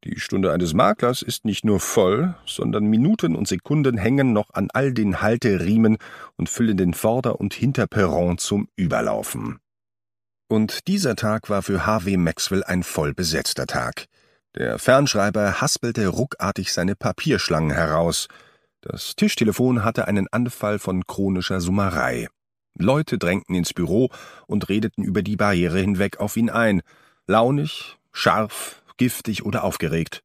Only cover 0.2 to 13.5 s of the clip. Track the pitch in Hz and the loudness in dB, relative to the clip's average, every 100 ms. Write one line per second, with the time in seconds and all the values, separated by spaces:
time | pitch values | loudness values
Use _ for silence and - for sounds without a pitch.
0.2 | - 98 95 80 87 76 90 107 120 127 | -4 0 2 2 2 4 4 4 0 0
1.2 | - - 113 98 110 98 - - 92 104 | -6 -6 -2 -2 2 2 2 4 4 4
2.2 | 180 170 - - - 110 104 110 143 220 | 0 -4 -12 -4 -2 0 2 4 4 2
3.2 | 165 - 98 92 - 151 135 117 101 139 | 0 -2 -2 -4 0 0 2 2 2 4
4.2 | 135 107 104 - 98 113 139 120 107 90 | 4 2 0 -2 -2 0 0 2 0 2
5.2 | 104 117 120 95 82 110 113 110 - - | 2 2 2 2 2 4 4 4 -2 -18
6.2 | - _ 85 - 113 98 90 - 110 120 | -20 _ -6 0 0 2 2 2 0 2
7.2 | 123 - 95 - 139 131 98 107 92 76 | 0 -2 -4 -2 -2 0 -2 2 2 2
8.2 | 87 87 - 104 110 - 80 60 55 53 | 0 0 -2 -2 -2 -2 -2 0 -2 -4
9.2 | - - 53 - _ _ _ _ _ _ | -6 -8 -8 -10 _ _ _ _ _ _
10.2 | _ _ _ 110 107 - - 202 165 107 | _ _ _ 0 0 -2 -2 0 0 0
11.2 | 110 110 - 101 - 95 95 110 92 95 | -2 -2 -2 -4 0 -2 0 0 0 2
12.2 | 85 - - 95 - 92 85 - 73 69 | 2 0 -2 -2 -2 -4 -2 -2 -2 -2
13.2 | 87 76 - | -2 -2 -4